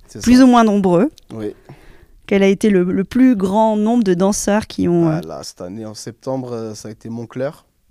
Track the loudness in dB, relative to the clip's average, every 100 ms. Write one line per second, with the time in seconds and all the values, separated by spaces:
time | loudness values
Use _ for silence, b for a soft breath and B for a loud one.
0 | _ -4 4 6 6 6 4 2 2 2
1 | 0 -4 -16 -10 -10 -10 b -20 b b
2 | b _ -2 2 2 2 2 2 0 -2
3 | -2 2 4 4 0 0 0 0 0 0
4 | 2 2 0 0 -2 -2 -2 -4 0 2
5 | 0 -2 -6 -14 -16 -14 -14 -12 -14 -14
6 | -18 -12 -8 -8 -8 -10 -10 -12 -16 -16
7 | -14 -14 -12 -10 -10 -10 _ _ _